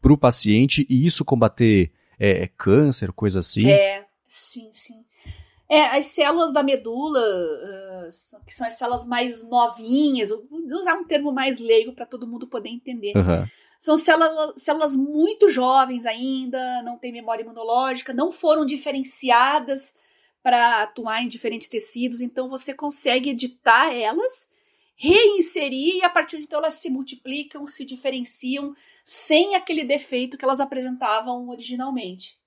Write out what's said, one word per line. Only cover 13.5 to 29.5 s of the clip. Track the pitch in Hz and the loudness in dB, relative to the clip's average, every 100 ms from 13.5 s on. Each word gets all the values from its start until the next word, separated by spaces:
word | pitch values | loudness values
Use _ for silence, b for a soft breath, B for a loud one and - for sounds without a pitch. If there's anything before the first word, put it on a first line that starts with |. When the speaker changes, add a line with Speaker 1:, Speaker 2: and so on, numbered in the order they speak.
| b b b | b b b
Speaker 2:
São | - 202 | 0 2
célula-, | - 320 320 320 302 - | 4 4 4 0 -4 -4
células | - 311 302 269 | -4 0 0 0
muito | 277 302 330 427 403 | -2 -2 -4 4 4
jovens | 254 254 269 262 247 233 | 4 2 4 2 -2 -6
ainda, | 226 262 262 254 262 254 247 | -6 -4 -6 -6 -6 -6 -6
não | 240 240 | -8 -12
têm | 254 | -12
memória | 233 226 226 | -12 -8 -8
imunológica, | 226 226 226 240 262 254 - | -8 -10 0 0 0 -4 -8
não | 247 330 | -4 -4
foram | 339 330 311 277 | 0 2 2 2
diferenciadas | 285 302 269 262 - 254 240 262 302 247 269 - _ _ _ _ _ | -4 -6 -6 -6 -6 -2 0 2 0 -4 -8 -8 _ _ _ _ _
pra | 254 240 233 226 | 0 2 2 2
atuar | 214 - 226 220 | -4 -6 -6 -6
em | 240 | -6
diferentes | 233 233 233 - | -6 -8 -8 -8
tecidos, | 233 208 240 247 240 | -8 -8 -6 -6 -6
então | 247 254 254 | -8 -8 -8
você | 262 - | -10 -12
consegue | 269 294 285 277 254 262 | -8 -8 -4 -2 -2 -2
editar | 240 254 _ 240 233 320 | -4 -6 _ 4 4 4
elas, | 240 220 302 508 - - _ _ _ _ _ | 0 -2 -2 -4 -6 -14 _ _ _ _ _
reinserir, | 285 392 440 403 330 349 285 262 302 370 | 4 6 6 4 0 -2 -2 0 0 2
e | |
a | 359 | 2
partir | 349 302 320 | 2 -2 -10
de | |
então | 294 302 | -6 -4
elas | 311 | -4
se | 311 330 | -4 -6
multiplicam, | 262 269 - 262 285 285 294 285 | -6 -8 -14 -10 -8 -10 -14 -12
se | - 269 | -12 -12
diferenciam, | 254 269 262 240 - 254 277 285 285 b b - | -8 -6 -6 -8 -8 -6 -6 -6 -12 b b -12
sem | - - 311 403 | -6 2 4 4